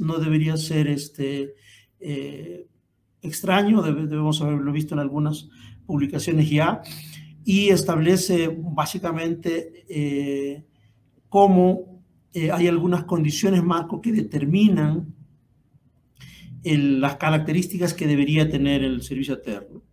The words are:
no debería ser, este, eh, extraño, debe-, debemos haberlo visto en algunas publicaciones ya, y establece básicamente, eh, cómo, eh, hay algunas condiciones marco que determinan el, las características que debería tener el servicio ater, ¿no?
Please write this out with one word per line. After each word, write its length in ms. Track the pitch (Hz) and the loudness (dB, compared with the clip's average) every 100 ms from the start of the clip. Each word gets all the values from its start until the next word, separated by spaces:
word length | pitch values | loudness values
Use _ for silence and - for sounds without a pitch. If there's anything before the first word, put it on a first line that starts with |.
no 200 | 160 165 | -4 -2
debería 360 | 156 156 156 156 | 0 2 0 -2
ser, 320 | - 156 147 | -2 0 0
este, 680 | 143 - - 135 139 139 - _ - _ _ | -2 -6 -8 -6 -6 -8 -12 _ -20 _ _
eh, 680 | 160 139 143 143 160 175 - _ _ _ _ _ | -10 -10 -10 -12 -14 -16 -20 _ _ _ _ _
extraño, 600 | 165 - 185 190 202 220 | -12 -8 0 2 4 4
debe-, 260 | 160 147 156 | 2 0 -2
debemos 340 | 151 151 156 | -2 0 0
haberlo 300 | 147 147 139 | 0 -2 -2
visto 240 | 147 151 151 | 0 0 0
en 40 | |
algunas 500 | 139 143 151 151 - - - - - | -2 -2 -2 -4 -10 -20 -20 -18 -6
publicaciones 640 | 147 139 151 175 156 151 | -2 -2 -2 0 2 4
ya, 320 | 147 165 - - - - - - - | 4 2 0 -6 -16 -16 -18 -20 -10
y 260 | - 196 202 | 0 2 6
establece 840 | 180 - 165 160 185 180 175 165 160 | 4 4 2 4 2 2 0 0 -4
básicamente, 1300 | 165 147 151 185 170 165 165 165 170 165 165 - - | -6 -4 -4 -4 -4 -4 -4 -4 -4 -4 -6 -14 -10
eh, 760 | 151 147 139 143 139 139 143 - _ _ _ _ _ _ | -4 -2 -2 -2 -4 -6 -8 -14 _ _ _ _ _ _
cómo, 760 | 202 202 185 180 190 - - _ _ _ | 6 8 8 6 2 -4 -18 _ _ _
eh, 180 | 175 156 | -4 -2
hay 160 | 165 175 | 2 2
algunas 360 | 170 175 175 | 2 2 0
condiciones 600 | - 175 151 - 196 185 | 0 0 0 0 2 2
marco 360 | 170 170 165 - | 2 0 -2 -6
que 140 | 233 | -2
determinan 1000 | 214 - 147 139 185 208 170 151 156 - - - _ _ _ _ _ _ _ _ _ - - - - | -2 -2 -4 0 4 4 4 0 -2 -6 -14 -20 _ _ _ _ _ _ _ _ _ -20 -20 -20 -10
el, 380 | - 151 139 135 | 0 2 2 2
las 160 | 139 143 | 0 0
características 760 | 156 156 156 165 180 185 175 | 0 0 0 -2 -2 -2 -4
que 140 | - 156 | -2 0
debería 420 | 143 143 156 156 | 2 2 2 2
tener 340 | 143 139 139 | 0 0 0
el 180 | 135 127 | -2 -4
servicio 320 | - 131 139 | -6 -8 -6
ater, 340 | 127 - 101 - | -6 -8 -10 -12
¿no? 100 | - - | -20 -20